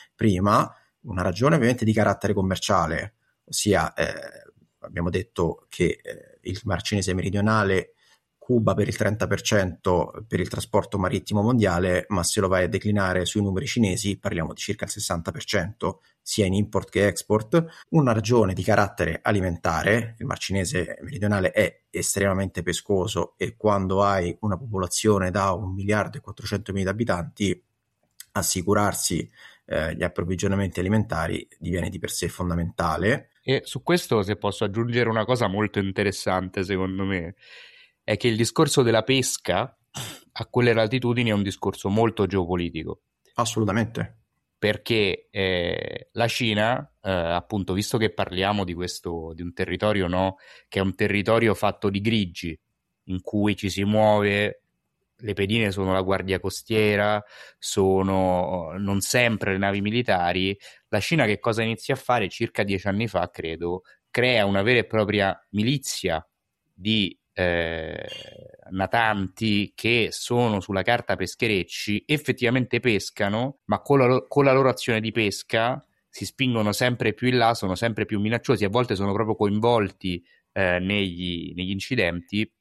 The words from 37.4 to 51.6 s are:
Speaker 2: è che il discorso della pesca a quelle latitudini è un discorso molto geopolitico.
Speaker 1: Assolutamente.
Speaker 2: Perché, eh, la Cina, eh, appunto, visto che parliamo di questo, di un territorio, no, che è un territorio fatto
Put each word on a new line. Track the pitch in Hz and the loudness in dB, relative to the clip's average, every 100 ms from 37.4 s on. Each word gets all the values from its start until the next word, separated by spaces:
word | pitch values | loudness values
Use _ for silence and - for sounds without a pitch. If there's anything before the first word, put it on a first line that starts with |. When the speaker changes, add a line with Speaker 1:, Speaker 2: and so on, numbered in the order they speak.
| - - - - _ _ - | -20 -20 -20 -20 _ _ -4
Speaker 2:
è | 107 | 0
che | 120 | 2
il | 110 | 2
discorso | 120 - 156 - | 2 2 4 4
della | 117 113 | 4 4
pesca | 110 135 127 - - 90 127 _ _ - 117 - _ | 4 2 0 -2 -2 -2 -2 _ _ -14 -14 -14 _
a | - 113 | -12 -4
quelle | 123 120 | 2 4
latitudini | 113 110 127 120 123 117 | 4 2 0 0 0 2
è | |
un | 104 | 2
discorso | 98 - 98 - 101 | 0 -2 -4 -4 0
molto | 104 113 - 95 | 2 2 2 0
geopolitico. | 98 85 90 85 80 78 - _ _ _ | 0 0 -2 -4 -6 -10 -12 _ _ _
Speaker 1:
Assolutamente. | - 120 - 110 113 110 110 107 - _ _ _ _ | -4 -2 0 0 0 0 -4 -8 -10 _ _ _ _
Speaker 2:
Perché, | 104 104 - 113 98 - _ | -2 -2 0 0 0 -2 _
eh, | 104 95 90 87 - - - - | -4 -2 0 -2 -4 -8 -12 -10
la | - 117 | -4 -2
Cina, | - 117 104 110 131 147 _ | 0 0 2 0 -2 -6 _
eh, | 98 | -4
appunto, | 92 82 85 - 107 92 | -2 0 -2 -2 -4 -2
visto | 95 107 117 | -2 -2 0
che | 110 | 0
parliamo | - 98 90 95 104 | -2 -4 0 0 0
di | 90 | -2
questo, | 85 90 - 90 85 80 | -4 -6 -6 -8 -8 -10
di | 82 | -10
un | 87 | -10
territorio, | - 90 87 107 101 87 | -6 -4 -2 0 0 0
no, | 90 95 - - - _ | 0 -2 -4 -14 -20 _
che | 98 | -2
è | |
un | 95 | 0
territorio | 92 104 101 98 113 113 | 0 0 2 2 4 4
fatto | 98 | 2